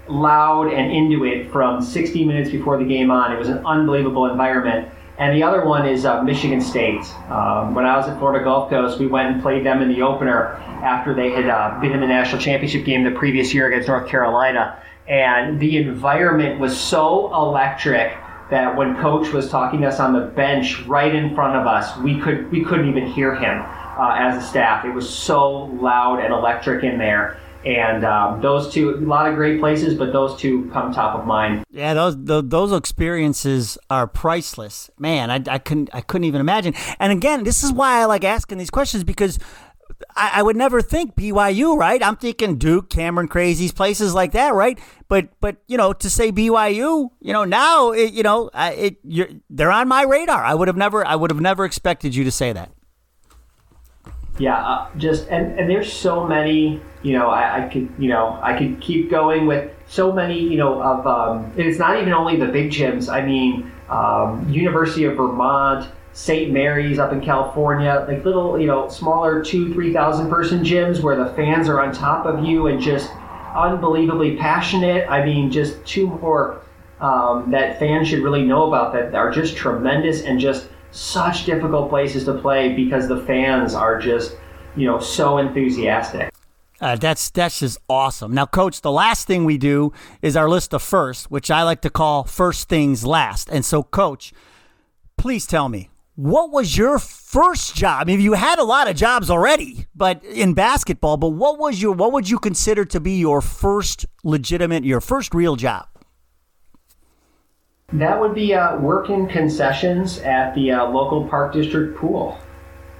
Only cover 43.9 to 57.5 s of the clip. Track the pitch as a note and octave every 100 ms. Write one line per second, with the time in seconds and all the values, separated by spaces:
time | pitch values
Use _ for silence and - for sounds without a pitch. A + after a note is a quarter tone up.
43.9 | G#3 G#3 F3+ F3+ G#3+ C#4+ G#3 A3 B3+ -
44.9 | - - G3 - - G#3 G3+ - B3 G3
45.9 | G3 G3 - A3+ F#3+ A3+ A3+ G#3+ G#3 C#4+
46.9 | D#4+ B3+ _ - G#3+ F#3+ G#3 D4+ E4 A#3+
47.9 | A3+ A3+ G#3 G#3+ A3 A3+ - E3+ - G3+
48.9 | - C#3 E3 F#3 D3+ _ C#3 D#3 G#3 B3+
49.9 | C4 C4+ C#4+ E4+ B3 A#2 D#3 F#3 F3+ G3+
50.9 | G#3 F#3+ D#3 E3 D3+ F3+ F#3+ F#3+ - F3+
51.9 | E3 D3 B2+ C3 - B2+ G2+ F2 - _
52.9 | _ _ _ _ - _ _ _ - -
53.9 | _ - - - - C3 A#2 - - -
54.9 | D3+ D#3+ D#3 - E3+ - - F3 G3 G#3
55.9 | - F#3 E3+ E3+ D3+ D3+ D#3 D#3 D3+ -
56.9 | - C#3+ B2+ A#2+ B2 A#2